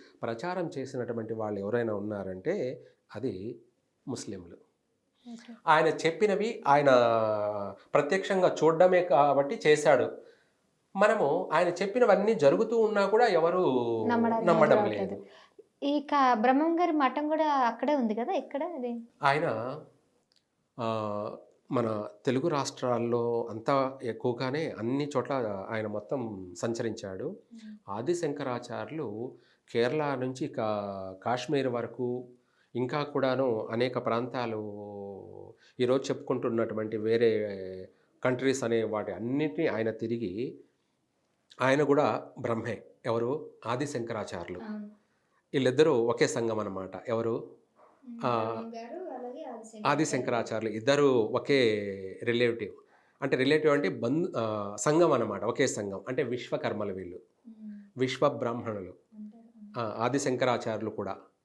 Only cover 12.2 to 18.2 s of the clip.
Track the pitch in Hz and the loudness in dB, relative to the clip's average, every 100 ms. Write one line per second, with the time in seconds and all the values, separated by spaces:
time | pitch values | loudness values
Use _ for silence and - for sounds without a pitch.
12.2 | 208 202 139 180 220 233 214 202 196 220 | 4 4 6 6 4 2 2 2 4 4
13.2 | 240 170 165 180 165 127 117 113 214 233 | 6 6 4 4 2 2 2 0 2 2
14.2 | 233 226 175 165 - 214 - 104 - 196 | 2 2 4 6 8 6 4 0 -4 -6
15.2 | - - - - - _ 285 294 285 285 | -12 -20 -20 -20 -20 _ -2 -2 0 2
16.2 | 262 220 247 262 320 339 349 302 262 294 | 4 4 4 4 2 2 2 2 0 0
17.2 | 302 311 311 277 233 233 262 294 233 220 | -2 0 2 2 0 0 0 0 0 -2